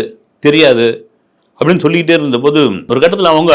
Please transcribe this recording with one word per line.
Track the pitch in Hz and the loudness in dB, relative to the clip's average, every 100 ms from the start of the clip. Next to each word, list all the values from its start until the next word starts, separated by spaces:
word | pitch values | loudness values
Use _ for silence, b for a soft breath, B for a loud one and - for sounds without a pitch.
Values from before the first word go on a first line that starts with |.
| 110 - _ _ | -4 -10 _ _
தெரியாது | 147 151 147 120 117 117 - _ _ _ _ - | 0 2 2 2 0 -4 -12 _ _ _ _ -4
அப்படின்னு | 147 180 147 | -2 0 0
சொல்லிக்கிட்டே | 170 165 165 | -2 0 0
இருந்தபோது | 147 120 143 151 131 92 - | 0 -2 0 0 0 -2 -6
ஒரு | 120 | 0
கட்டத்துல | 165 202 175 | 0 0 0
அவங்க | 156 165 | 0 2